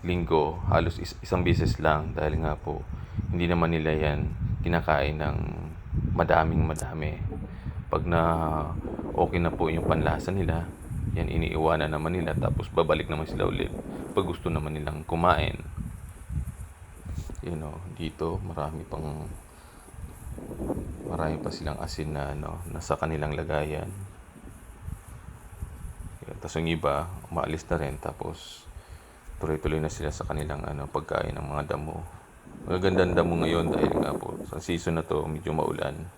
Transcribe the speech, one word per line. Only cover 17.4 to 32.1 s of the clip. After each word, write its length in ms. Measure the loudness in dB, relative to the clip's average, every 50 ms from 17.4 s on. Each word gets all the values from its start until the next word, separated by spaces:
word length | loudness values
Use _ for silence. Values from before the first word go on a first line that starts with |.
| -6
Yun 160 | -6 -6 -4
o, 160 | -6 -6 -8 -8 -10 -12 -8
dito 460 | -6 -6 -6 -2 -2 -2 -2 -2 -2
marami 400 | -4 -4 -4 -4 -4 -4 -4 -8 -8
pang, 460 | -8 -6 -6 -4 -4 -6 -6 -8 -8 -10 -12 -14 -18 -20 -20 -20 -20 -20 -20 -20 -18 -14 -14 -12 -12 -12 -14 -12 -12 -10 -10 -10 -10 -8 -6 -4 -4 -4 -4 -4 -8 -8 -8 -6
marami 300 | -6 -2 0 0 0 0 -2
pa 140 | -4 -6 -6
silang 260 | -4 -4 -4 -4 -4
asin 380 | -6 -6 -6 -4 -4 -4 -2
na 160 | -4 -4 -4 -4
ano, 260 | -6 -6 -6 -6 -8 -8 -8 -8
nasa 240 | -8 0 0 0
kanilang 400 | 2 2 0 0 0 0 0 -2
lagayan. 500 | -2 -2 0 0 0 0 0 -2 -4 -4 -6 -8 -10 -12 -12 -14 -18 -18 -18 -20 -18 -18 -16 -16 -16 -18 -18 -18 -12 -10 -10 -10 -10 -12 -16 -16 -16 -16 -16 -16 -16 -18 -18 -12 -10 -10 -10 -10 -12 -12 -12 -12 -12 -12 -14 -12 -12 -12
Yun, 120 | -12 -12 -10
tas 160 | -10 -6 -2
yung 100 | 0 0
iba, 400 | 2 0 2 2 2 2 2 0 -4 -6 -12 -10 -6
umaalis 340 | -2 -2 0 0 -2 -4 -2 -2
na 80 | -2 0
rin, 160 | 0 -2 -4 -4
tapos 640 | -6 -8 -6 -6 -8 -8 -8 -10 -12 -16 -16 -16 -18 -16 -16 -16 -16 -16 -18 -18 -18 -20 -20 -20 -16 -14 -8
tuloy-tuloy 400 | -4 -2 0 0 0 2 0 2
na 160 | 2 0 0 -2
sila 160 | -2 -4 -4
sa 160 | -4 -4 -4
kanilang 400 | -4 -2 -2 -2 -4 -4 -4 -4
ano, 240 | -6 -4 -6 -6 -4
pagkain 480 | -4 -4 -2 0 0 0 0 0 -2
ng 100 | -4 -4
mga 300 | -4 -2 -2 0 0 -2
damo. 240 | -2 -2 -6 -6 -6 -8 -10